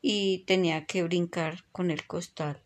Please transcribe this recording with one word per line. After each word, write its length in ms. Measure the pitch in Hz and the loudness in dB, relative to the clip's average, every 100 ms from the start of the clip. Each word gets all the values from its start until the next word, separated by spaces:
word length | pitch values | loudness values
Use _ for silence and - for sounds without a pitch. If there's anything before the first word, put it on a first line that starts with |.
y 380 | - 208 196 185 185 | 2 2 2 0 2
tenía 380 | 190 180 160 151 | 2 4 0 -2
que 180 | 190 | -2
brincar 600 | 170 175 170 175 160 170 _ | 0 2 0 -2 -4 -6 _
con 200 | - 180 | -4 -2
el 140 | 151 - | -2 -4
costal. 560 | 160 170 - 151 147 | -8 -8 -6 -6 -6